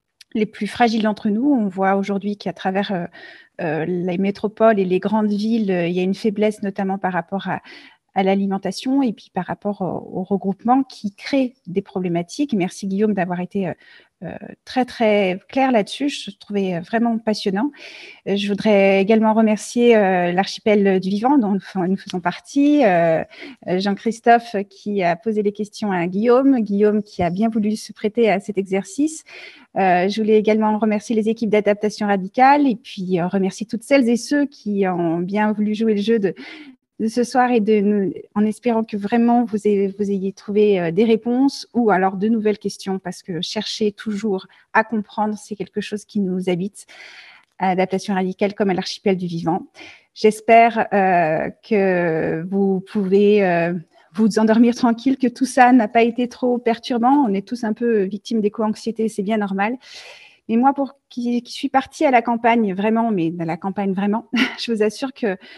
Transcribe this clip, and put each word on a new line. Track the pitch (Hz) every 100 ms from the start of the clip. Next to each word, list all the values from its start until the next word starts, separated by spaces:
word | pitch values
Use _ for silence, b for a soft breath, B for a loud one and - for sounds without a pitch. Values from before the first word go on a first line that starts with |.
| _ _ _ 233
les | 214
plus | - 208
fragiles | - 240 226
d'entre | 214 202 220
nous. | 208 277
On | 269 208
voit | 185 190 196
aujourd'hui | 196 196 202 202
qu'à | 185
travers, | 165 190 190 196
euh, | 190 175 B B B B -
euh, | 175 151
les | 160 180 180 175
métropoles | 196 202 208 208 220 208
et | 185
les | 185
grandes | 196 220 214
villes, | 208 214 226 202
euh, | 180 170
il | 180
y |
a |
une | 185
faiblesse | 190 226 208 214 208
notamment | 196 196 196 196
par | 185
rapport | 180 170 196 185
à, | 160 B B B B _
à | 196
l'alimentation | 196 196 196 190 190 - 262 277
et | 262
puis | 196 -
par | - 180
rapport | - 208 202
au, | 180 - - -
au |
regroupement | 185 196 196 196 226 262
qui | 262 - 208 -
crée | - 277 254 _ -
des | 185
problématiques. | 196 190 185 170 175 - 285
Merci | 208 180 - 196
Guillaume | 190 214
d'avoir | 196 180 175
été, | 180 202 180
euh, | - b b b _
euh, | 175 - - - -
très, | 262
très | 247 - 220 208 190 185 _
clair | 269 262
là-dessus. | 240 190 - 285
Je | - -
trouvais, | - - 202 190 170
euh, |
vraiment | 175 233 233 226
passionnant. | 220 208 208 190 285 B B B B B -
Euh, | 196
je | 202
voudrais | 196 220 202 196 196
également | 196 226 220
remercier, | 220 220 214 - 240 240 220
euh, | 190 185 175
l'archipel | 175 196 - 226 208 196 190
du | 185
vivant | 202 240 294
dont | 208
nous | 196
fa-, | - 185 175
nous | 190
faisons | - 185
partie, | 175 - - 277 285 294
euh, | 226 175 170 160 - B 285 254 -
euh, | 180
Jean-Christophe | 202 196 226 220 240 233 233 202 202
qui | - 208 202
a | 170 170
posé | 226 214
les | 202
questions | 202 208 - 208
à | 185 170
Guillaume, | 185 233 240 269 254
Guillaume | 202 202 214 214
qui | 208 -
a | 175
bien | 180 226
voulu | 226 208 214
se | -
prêter | - 214 220 220
à | 185
cet | 202 202
exercice. | 196 190 196 - 311 311 - B B B B -
Euh, | 190 180 190
je | 208
voulais | 214 214
également | 208 214 214 214
remercier | 220 208 - 220
les | 214
équipes | 226 214
d'Adaptation | 208 208 208 214 - 208
Radicale | 202 185 - 254 294 277
et | 214
puis, | - - 180 185
euh, | 180
remercier | 196 190 - 214
toutes | 220
celles | - 277 233
et | 233
ceux | - 294 285
qui | - 208 202 185
ont | 175 170 170
bien | 180 202 214
voulu | 214 214
jouer | 208 226 208
le |
jeu | 202 226
de, | 196 - 277 B 285 - _ _
de | 220
ce | 240
soir | 240 262 247
et | 247
de | 202 214
nous, | 202 208 190 - - 208
en | 214
espérant | 214 247 226
que | 220 208
vraiment | 202 240 233 240
vous | 226 214 214
ayez, | 202 196
vous | 196 202
ayez | 202 190
trouvé, | - - 202 208 190
euh, | 170
des | 165
réponses | 226 220 233 247 269 - -
ou | 226 226
alors | 180 190 190
de | 214
nouvelles | 233 214 208
questions, | 202 - - 190
parce | 180 -
que | - 165
chercher | - 214 - - 214
toujours | - 220 196 220 190 - b b
à | 220
comprendre, | 220 220 202 - 214 208
c'est | - 208
quelque | 180 -
chose | 202 208 -
qui | 214
nous | 185 185 185
habite, | 175 196 - - B B B B B _ _
à | 190
Adaptation | 185 190 190 196
Radicale | 190 185 185 202
comme | - 202
à | 185
l'archipel | 190 - 208 185
du | 180
vivant. | 170 170 185 269 B B B B
J'espère, | - 214 214 - 226 233 226 -
euh, | 208 185 175 156 156 147 - -
que | 214 190 180 175 160 165 160 180
vous | 196 196 190
pouvez, | 190 214 190 196 202 208
euh, | 190 170 170 180 - b b
vous | 165 220 220
endormir | 220 220 240 233
tranquille, | 240 233 269 262
que | 240
tout | 240 262
ça | - 247
n'a | 254 214
pas | 233
été | 233 233 247
trop | - 247 240
perturbant. | 240 226 - 240 240 285 247
On |
est | 196 196
tous | 240
un | 214
peu | 214 240 220
victimes | 190 202 - 233
d'éco-anxiété, | 208 - 214 214 - 220 220
c'est | -
bien | 190 220
normal. | 202 190 208 254 B B B B B B -
Et | 226
moi, | 262
pour | 277 269 - _
qui, | - 240 240
qui | 240
suis | - 269
partie | 269 269 -
à | 302
la | 254
campagne | 240 233 233 233 208
vraiment, | 185 208 226 233
mais | 202 165 175
à | 165
la | 170
campagne | 196 190 196
vraiment, | 190 202 214 -
<laughs> | 247 262 -
je | -
vous | 220
assure | 214 220 269
que, | - 226 185 B